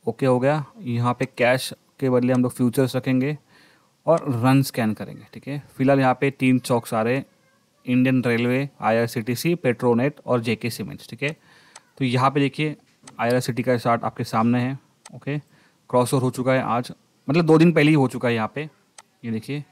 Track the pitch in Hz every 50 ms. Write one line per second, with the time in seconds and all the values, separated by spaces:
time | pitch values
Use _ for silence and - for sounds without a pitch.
0 | _ - 113 - 139 131 127 123 123 139 147 156 139 - _ 233 196 127 120 117
1 | 120 123 123 - 139 127 _ - 123 120 127 131 - - - _ _ _ _ _
2 | 139 131 127 123 123 123 127 123 123 123 - - 127 123 117 - 135 123 - 127
3 | 123 - 131 127 131 143 151 143 _ _ _ - _ _ _ _ _ _ _ _
4 | _ - 160 165 - 147 131 117 117 131 131 139 135 - - - 117 110 107 -
5 | 101 - - - - - - - - 131 139 147 - - _ - 135 131 139 139
6 | 135 131 127 - - 139 135 _ 135 131 131 127 - - 127 117 - - - 113
7 | 110 117 123 139 - _ _ _ _ _ _ _ _ _ _ _ _ - 123 127
8 | 127 131 131 127 120 123 117 113 120 123 123 131 139 139 _ _ - 110 113 113
9 | 117 117 - 127 110 117 123 117 - 165 175 170 - 131 120 117 - 123 120 113
10 | 123 147 147 - - - 123 123 113 120 110 104 - 120 113 - 107 - 98 -
11 | - - - 113 139 143 160 _ _ _ _ _ _ _ _ - _ _ _ -
12 | 135 127 120 127 131 139 135 147 143 135 - - 151 156 147 - _ _ _ _
13 | _ - - - 117 117 123 127 123 - 117 117 120 127 123 120 - 123 117 113
14 | - 117 - - 123 - - 113 113 117 120 123 123 127 135 135 _ _ _ _
15 | _ - - 135 - - 143 151 - _ _ _ _ _ _ _ _ _ - 123
16 | 123 117 - 135 127 127 120 - 123 131 131 131 123 110 110 120 123 - - _
17 | _ _ _ _ _ - 135 170 175 156 156 156 165 175 160 160 147 151 156 151
18 | 135 123 - 123 117 120 120 113 110 107 - 135 151 156 _ _ _ _ _ -
19 | - _ _ _ - 120 110 110 - - 139 147 139 _